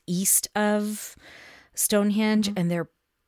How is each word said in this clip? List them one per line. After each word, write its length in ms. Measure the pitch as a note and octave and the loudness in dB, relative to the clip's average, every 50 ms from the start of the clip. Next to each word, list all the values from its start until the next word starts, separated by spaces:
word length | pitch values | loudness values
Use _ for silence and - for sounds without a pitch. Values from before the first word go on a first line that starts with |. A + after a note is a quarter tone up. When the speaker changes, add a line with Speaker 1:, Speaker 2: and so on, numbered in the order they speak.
| _ | _
Speaker 1:
east 440 | - F3+ F3+ G3 - - - - - - G#3 | -6 -4 -2 0 2 2 2 0 0 -2 0
of 580 | G#3+ G#3 G#3+ G#3 G#3 G#3 G#3+ G#3 - - - - - - - - - - - - - _ _ | 0 2 0 0 -2 -4 -6 -10 -12 -16 -18 -20 -20 -20 -20 -20 -20 -20 -20 -20 -20 _ _
Stonehenge, 760 | - - - G#3+ G#3 G3+ G#3 G3+ G#3+ A3 G#3+ G#3+ G#3+ G#3+ G3+ | -4 -2 2 2 2 2 2 2 2 2 2 2 2 2 0
Speaker 2:
Mm-hmm. 100 | G#3 G3 | 0 -2
Speaker 1:
and 100 | F3 E3+ | 0 0
they're 200 | F3 E3+ E3 - _ _ _ _ _ _ _ | 0 -2 -4 -6 _ _ _ _ _ _ _